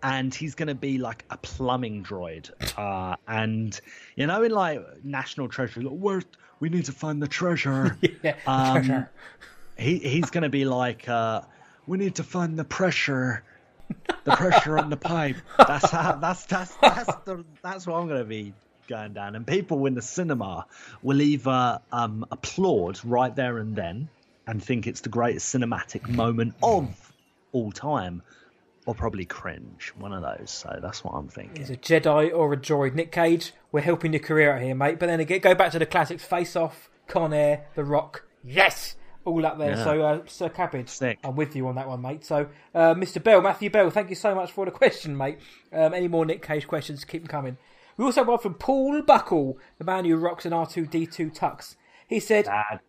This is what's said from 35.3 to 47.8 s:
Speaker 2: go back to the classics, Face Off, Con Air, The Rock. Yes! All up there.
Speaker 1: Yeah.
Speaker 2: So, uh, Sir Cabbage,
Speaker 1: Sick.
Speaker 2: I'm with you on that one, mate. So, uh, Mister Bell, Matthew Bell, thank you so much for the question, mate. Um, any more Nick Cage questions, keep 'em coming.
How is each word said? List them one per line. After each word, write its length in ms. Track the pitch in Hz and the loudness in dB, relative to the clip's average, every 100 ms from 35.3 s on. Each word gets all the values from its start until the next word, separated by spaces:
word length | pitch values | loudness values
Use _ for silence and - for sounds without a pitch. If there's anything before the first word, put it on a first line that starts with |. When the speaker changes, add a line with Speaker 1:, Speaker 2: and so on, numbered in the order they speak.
| 185 | 4
Speaker 2:
go 140 | 185 | 6
back 180 | 180 185 | 8 6
to 60 | 165 | 4
the 60 | 160 | 0
classics, 400 | 180 151 170 - | 2 0 -2 -2
Face 300 | 175 170 180 | -2 0 0
Off, 340 | 165 - - _ _ | -2 -4 -20 _ _
Con 240 | 185 160 | 0 2
Air, 340 | 151 147 147 147 - | 4 4 2 -2 -6
The 80 | |
Rock. 400 | 143 143 - - - _ | 0 0 0 -10 -20 _
Yes! 520 | 127 139 190 - - - - - | -6 4 4 4 -12 -12 -16 -10
All 220 | - 165 160 | -4 0 0
up 140 | 151 | 0
there. 160 | 147 113 | -2 0
Speaker 1:
Yeah. 80 | |
Speaker 2:
So, 180 | 117 151 | 0 2
uh, 180 | 151 151 - | 2 0 -4
Sir 240 | - 170 | -6 -6
Cabbage, 400 | 160 175 135 120 | -2 -4 -4 -10
Speaker 1:
Sick. 300 | - 131 110 | -4 -4 -4
Speaker 2:
I'm 120 | 143 131 | -6 -4
with 200 | 147 147 | -4 -2
you 120 | 131 | -4
on 80 | 127 | -4
that 120 | 135 | -6
one, 140 | 123 | -8
mate. 240 | 127 151 - | -8 -10 -2
So, 240 | 151 147 - _ | -2 -2 -8 _
uh, 220 | 170 165 170 | 4 6 6
Mister 240 | 190 - | 0 0
Bell, 220 | 185 202 | 8 8
Matthew 280 | 190 185 202 | 8 0 0
Bell, 220 | 208 185 | 4 4
thank 180 | 175 185 | 4 -4
you 60 | 185 | -2
so 180 | 214 | 0
much 180 | 190 180 | 0 -4
for 140 | - 190 | -4 -4
the 60 | |
question, 440 | - 254 - 160 139 | 4 4 4 -8 -4
mate. 220 | 135 151 - - _ | -4 -6 -16 -20 _
Um, 220 | 160 160 | 2 4
any 140 | 180 180 | 4 0
more 180 | 170 160 | 2 2
Nick 160 | 160 | 0
Cage 260 | - 151 143 | -2 -4 -2
questions, 380 | 160 135 143 - | -6 -4 -12 -10
keep 160 | 170 | -10
'em 60 | 165 | -8
coming. 300 | 151 135 127 _ _ | -6 -6 -10 _ _